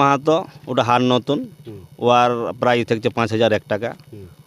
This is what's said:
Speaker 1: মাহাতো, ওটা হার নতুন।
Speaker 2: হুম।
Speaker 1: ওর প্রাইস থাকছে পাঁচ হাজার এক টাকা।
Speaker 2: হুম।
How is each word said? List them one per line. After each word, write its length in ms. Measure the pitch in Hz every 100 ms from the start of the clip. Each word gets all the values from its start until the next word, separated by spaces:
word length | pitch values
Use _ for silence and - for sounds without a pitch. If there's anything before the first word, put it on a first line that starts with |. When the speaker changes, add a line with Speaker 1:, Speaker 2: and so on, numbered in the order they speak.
Speaker 1:
মাহাতো, 340 | 139 139 151 160 - - -
ওটা 160 | 127
হার 180 | 117 123 127
নতুন। 260 | 127 131 143 247 - 117
Speaker 2:
হুম। 140 | 101 90 -
Speaker 1:
ওর 340 | 120 123 123 120 104 120
প্রাইস 240 | 123 120 113
থাকছে 200 | 113 113
পাঁচ 200 | - 110
হাজার 200 | 110 113 104
এক 60 | -
টাকা। 180 | 104 117 - -
Speaker 2:
হুম। 140 | 104 92 -